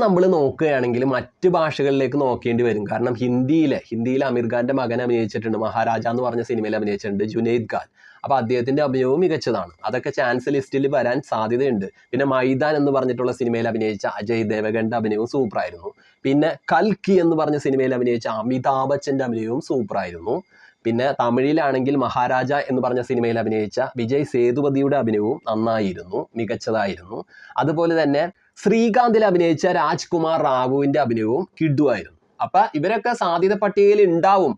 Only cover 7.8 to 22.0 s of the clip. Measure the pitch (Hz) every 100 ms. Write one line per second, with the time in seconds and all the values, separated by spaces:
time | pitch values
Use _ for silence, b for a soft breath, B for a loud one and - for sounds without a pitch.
7.8 | - B B B - 135 113 123 120 139
8.8 | 147 131 127 143 180 156 - 104 87 -
9.8 | 107 123 147 143 127 123 135 143 135 139
10.8 | 139 143 151 127 - 117 110 123 139 110
11.8 | 95 b b 123 139 131 127 131 151 151
12.8 | 143 135 127 120 123 120 120 117 117 110
13.8 | 110 104 98 98 104 117 107 110 107 113
14.8 | 113 117 110 107 117 143 120 101 90 87
15.8 | 87 - b b 135 143 156 147 - 165
16.8 | 208 196 - 190 170 160 147 147 143 135
17.8 | 131 127 123 120 120 110 113 131 139 135
18.8 | 131 143 - 135 127 113 113 127 - 143
19.8 | 101 101 90 87 90 156 - b b b
20.8 | 117 117 135 139 120 120 139 160 147 131
21.8 | 127 143